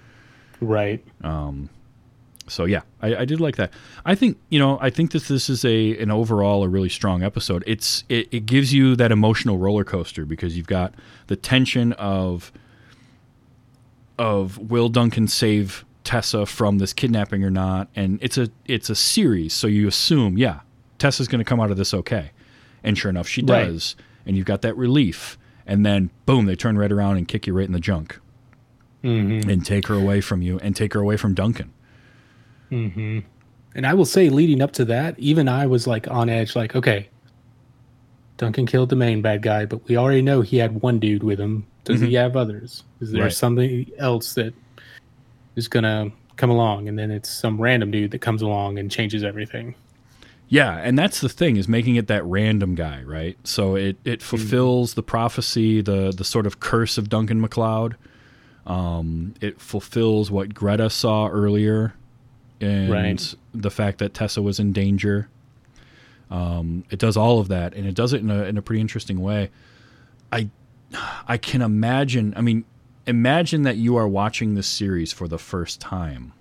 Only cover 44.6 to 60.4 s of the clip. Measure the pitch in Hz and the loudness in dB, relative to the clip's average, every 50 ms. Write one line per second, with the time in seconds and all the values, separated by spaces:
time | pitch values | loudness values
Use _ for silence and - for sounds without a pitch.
44.6 | - _ _ - - - - - - _ _ _ _ _ _ _ _ _ _ 120 | -20 _ _ -20 -20 -20 -20 -20 -20 _ _ _ _ _ _ _ _ _ _ -8
45.6 | 117 - - 120 110 110 107 107 107 104 - - _ _ _ - 131 120 120 117 | -4 -2 0 2 2 2 0 0 -4 -6 -8 -12 _ _ _ 0 2 4 4 4
46.6 | 117 110 104 101 104 104 104 107 107 107 104 104 - - - - - 117 107 107 | 4 2 0 -2 -4 -6 -6 -4 -4 -4 -6 -6 -8 -10 -8 -4 -4 -4 -2 0
47.6 | 113 123 127 120 107 104 104 107 104 101 - - - 117 110 107 110 107 104 101 | 2 2 2 2 2 0 0 -2 -2 -2 -4 -4 -4 -2 -2 -2 -2 -2 -2 -2
48.6 | 101 98 101 101 101 95 - - 113 104 110 107 104 101 101 107 104 - - 117 | -2 -4 -4 -6 -6 -6 -4 -4 -4 -2 -2 -4 -4 -4 -6 -8 -10 -10 -10 -12
49.6 | 117 120 - - _ _ _ _ _ _ _ _ - - - _ _ - 135 147 | -12 -12 -14 -16 _ _ _ _ _ _ _ _ -20 -20 -20 _ _ 2 4 4
50.6 | 139 110 82 82 85 120 127 139 175 202 - - 143 123 - - 175 160 117 101 | 4 2 0 -4 -2 0 2 2 2 0 0 -2 -4 -4 -2 0 0 2 2 2
51.6 | 92 104 113 117 113 127 120 120 107 - 107 101 80 87 92 101 107 110 110 104 | 2 2 0 2 2 2 2 2 2 0 -2 -2 -2 -2 0 0 2 2 2 2
52.6 | 98 92 90 85 82 78 69 67 64 69 76 80 80 90 92 - - - - - | 0 0 -2 -2 -4 -6 -8 -10 -12 -10 -8 -8 -8 -8 -10 -10 -10 -6 -4 -2
53.6 | 101 95 95 98 98 98 95 - - 127 120 - - - 123 110 110 107 123 127 | 0 0 0 0 0 -2 -4 -4 -6 -6 -6 -6 -6 -6 -6 -4 -2 0 0 2
54.6 | 127 127 123 123 120 117 - 117 110 - - 117 113 117 - - - - - 120 | 2 4 2 2 0 -2 -4 -6 -4 -4 -2 -2 -2 -2 -2 -4 -4 -2 0 2
55.6 | 110 110 110 107 101 104 98 98 95 95 92 92 98 - - 117 101 101 - - | 2 2 2 2 2 0 0 0 0 -2 -2 -4 -4 -2 -2 0 0 -2 -4 -6
56.6 | - - 123 117 117 - - 120 104 104 110 107 110 107 113 110 110 110 - 120 | -4 -2 0 0 0 0 -2 -4 -2 -2 -2 -2 0 0 0 0 0 -2 -2 -2
57.6 | 113 113 110 110 113 113 113 - - - _ _ - - - _ _ - - - | -2 0 0 -2 -2 -4 -6 -10 -16 -20 _ _ -20 -20 -20 _ _ -20 -20 -16
58.6 | - - 87 92 90 87 85 82 80 80 80 82 85 98 - - 107 104 - - | -8 -6 -4 -2 -2 -2 -2 -4 -4 -4 -4 -4 -6 -8 -8 -8 -8 -8 -8 -10
59.6 | - - - 101 - - - 120 113 113 110 107 107 101 101 98 | -12 -8 -8 -8 -8 -4 -2 0 2 2 2 2 0 0 -2 -4